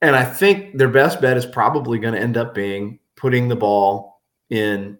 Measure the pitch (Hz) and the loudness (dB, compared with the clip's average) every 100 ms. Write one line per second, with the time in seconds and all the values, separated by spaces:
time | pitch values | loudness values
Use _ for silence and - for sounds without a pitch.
0 | 156 135 123 - 196 196 - 131 131 131 | 2 2 0 2 2 2 -2 0 2 4
1 | 151 160 131 123 120 - 113 151 123 117 | 2 2 0 0 -2 -2 0 0 -2 -4
2 | 113 117 117 117 117 101 101 98 104 120 | -2 -2 -2 -2 -4 -4 -6 -6 -8 -12
3 | _ _ 135 123 123 107 104 104 98 101 | _ _ -2 0 0 0 2 4 2 0
4 | - _ _ _ _ 110 107 101 98 | -6 _ _ _ _ -2 -2 -2 -8